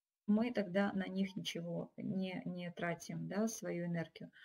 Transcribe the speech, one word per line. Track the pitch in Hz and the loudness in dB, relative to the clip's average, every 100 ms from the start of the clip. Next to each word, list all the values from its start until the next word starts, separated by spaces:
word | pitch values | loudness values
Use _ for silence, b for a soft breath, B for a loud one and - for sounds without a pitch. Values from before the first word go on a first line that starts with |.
| _ _ - | _ _ 4
мы | 214 247 | 4 4
тогда | 226 185 190 202 | 2 2 2 2
на | 196 185 | 2 0
них | 190 196 175 | 0 0 0
ничего | 165 170 170 170 - - | -4 -4 -2 -4 -4 -4
не, | 196 190 190 180 175 | -2 0 0 -2 -4
не | 180 175 | -4 -6
тратим, | - 175 165 - 165 165 | -2 -2 -2 -4 -4 -2
да, | 190 226 | 2 0
свою | - 175 175 175 | 0 -2 0 0
энергию. | 165 160 - - B | 0 -2 -8 -14 B